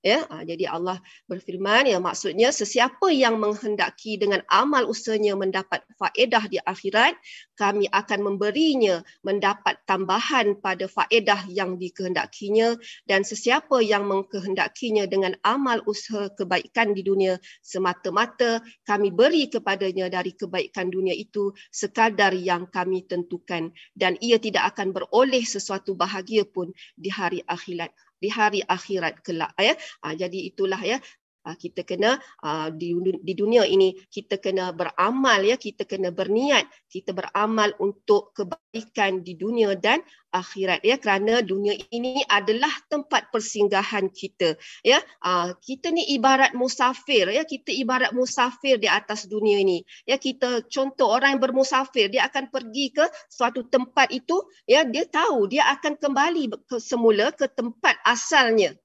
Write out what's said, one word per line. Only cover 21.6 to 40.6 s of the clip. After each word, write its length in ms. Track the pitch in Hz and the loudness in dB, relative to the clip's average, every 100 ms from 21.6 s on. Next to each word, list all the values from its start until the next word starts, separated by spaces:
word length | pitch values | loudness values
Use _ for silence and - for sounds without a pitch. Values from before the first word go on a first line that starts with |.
| - | -16
sekadar 560 | - 202 - 226 208 196 | -10 -6 2 2 4 2
yang 400 | 185 180 175 180 | 2 -2 -2 -4
kami 320 | 185 180 185 180 | -6 -2 -4 -4
tentukan, 640 | 175 175 175 - 175 165 - - - | -8 -6 -10 -6 -6 -6 -12 -20 -2
dan 160 | 185 175 | 0 0
ia 160 | 233 226 | 2 2
tidak 320 | 220 190 196 | 2 0 -2
akan 240 | - 190 | -2 -4
beroleh 480 | 185 - 220 269 254 | -4 0 4 4 2
sesuatu 560 | 226 202 - 196 - 185 | -2 -6 -6 -6 -6 -2
bahagia 480 | 196 196 185 214 202 | -2 -4 0 0 0
pun 240 | - 175 - - | -6 -8 -10 -20
di 160 | - 175 | -12 -10
hari 320 | 196 180 175 - | -4 -4 -4 -6
akhirat, 400 | 170 - 175 170 _ _ _ | -10 -8 -8 -10 _ _ _
di 160 | 196 | -6
hari 280 | 226 214 196 | 0 0 0
akhirat 560 | - 180 - 190 165 - | -4 -4 -4 -4 -4 -6
kelak, 280 | - 165 160 - | -8 -6 -6 0
ya. 140 | 208 311 - - | 2 2 -6 -14
Ah, 80 | 151 | -10
jadi 400 | 160 180 185 175 | -6 -6 -6 -10
itulah, 280 | - 196 190 | -4 -4 -2
ya, 200 | 196 262 - _ _ _ - | -4 -4 -6 _ _ _ -16
ah, 80 | 170 | -14
kita 320 | 175 - 175 | -12 -12 -8
kena, 320 | 185 214 269 - _ | 0 0 0 -6 _
ah, 240 | 156 156 156 | -6 -6 -6
di 240 | 160 175 | -8 -4
dun-, 280 | 175 180 180 | -2 -2 -4
di 80 | - | -6
dunia 320 | 180 208 233 | -4 2 4
ini 320 | 185 190 190 185 _ | 4 4 4 0 _
kita 240 | - - 196 | -16 -8 -4
kena 400 | 196 190 180 170 | -2 -2 -4 -4
beramal, 640 | 175 - 190 262 269 208 | -6 0 0 2 2 4
ya, 160 | 202 262 | 4 0
kita 320 | 214 - 202 | -4 -10 -8
kena 240 | 190 185 | -4 -4
berniat, 560 | 175 185 220 277 254 - _ _ | -4 -2 0 2 2 0 _ _
kita 240 | 185 - 185 | -12 -8 -8
beramal 560 | - 202 214 220 208 - | -6 -4 -2 0 0 0
untuk 560 | 196 202 - 202 - - | -6 -6 2 2 2 -10
kebaikan 880 | 185 330 _ 226 220 - 196 185 | -10 -10 _ -14 -10 -2 -2 -2
di 160 | 175 165 | -8 -8
dunia 320 | 196 233 208 | -4 0 0
dan 320 | 190 214 294 - _ _ 226 | 2 0 0 -2 _ _ -6
akhirat, 480 | 180 196 | -6 -6